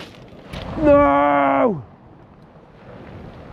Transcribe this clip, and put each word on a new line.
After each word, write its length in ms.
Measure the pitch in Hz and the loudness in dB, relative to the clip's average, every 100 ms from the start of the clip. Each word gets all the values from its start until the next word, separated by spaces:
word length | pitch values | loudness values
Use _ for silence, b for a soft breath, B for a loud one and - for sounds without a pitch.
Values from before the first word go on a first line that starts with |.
| - - - - - - - - | -20 -20 -20 -20 -18 -14 -12 -2
No! 1040 | 302 285 285 285 285 285 277 277 262 170 110 - - - - - - - - - - - - - - - - | 4 4 4 2 2 2 2 2 0 -2 -8 -20 -20 -20 -20 -20 -20 -20 -20 -20 -20 -20 -20 -20 -20 -20 -20